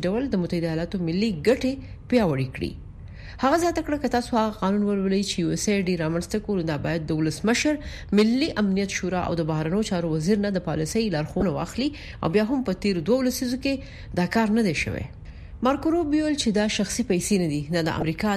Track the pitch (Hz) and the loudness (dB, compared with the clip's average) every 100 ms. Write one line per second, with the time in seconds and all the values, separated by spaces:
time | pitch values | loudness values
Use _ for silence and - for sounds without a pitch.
0 | 175 214 269 196 170 175 165 160 170 196 | -2 0 0 -2 0 -2 -2 -2 -2 -2
1 | 165 175 226 165 170 262 262 269 - - | -2 0 0 0 2 2 0 -4 -8 -14
2 | - 247 190 135 127 - 71 - - - | 0 2 4 2 -2 -4 -6 -6 -14 -16
3 | - - - - 262 330 339 330 311 294 | -16 -16 -14 0 2 4 2 0 -2 -2
4 | 247 240 233 233 220 202 190 208 202 202 | 0 0 0 0 0 0 0 2 2 0
5 | 190 190 196 - 165 165 - 202 185 175 | 2 0 0 0 0 0 0 2 2 0
6 | 160 170 175 214 208 196 165 151 151 165 | 0 -2 -2 -4 -2 -2 0 -2 -2 -2
7 | 156 156 156 156 208 240 302 294 - - | -2 0 0 0 0 2 2 0 -4 -12
8 | - 202 214 254 320 - 202 190 196 - | 2 4 6 4 0 2 2 2 0 -2
9 | 190 185 156 170 160 156 160 196 220 180 | -2 -2 0 0 0 0 0 0 0 0
10 | 170 160 160 214 202 190 165 156 156 226 | 0 0 2 2 2 0 -2 -2 0 0
11 | 226 156 156 - 190 143 165 - 285 - | 0 0 -2 0 0 0 -4 -2 -4 -4
12 | - - 160 185 214 277 247 185 202 180 | -12 -4 2 2 4 2 0 0 0 0
13 | 156 254 254 247 247 254 277 269 - - | 2 2 2 0 -2 -2 -2 -2 -6 -14
14 | - - 175 226 220 220 214 139 - - | -6 -2 2 2 2 2 2 0 -2 -4
15 | - - - - - - 240 285 320 339 | -8 -12 -16 -16 -16 -2 0 2 2 2
16 | 302 302 302 285 233 202 214 - 196 - | 2 2 2 0 2 2 2 0 -2 -2
17 | 226 180 - 202 170 147 143 170 160 - | 0 0 2 2 2 -2 0 0 0 0
18 | 160 160 214 | -2 0 0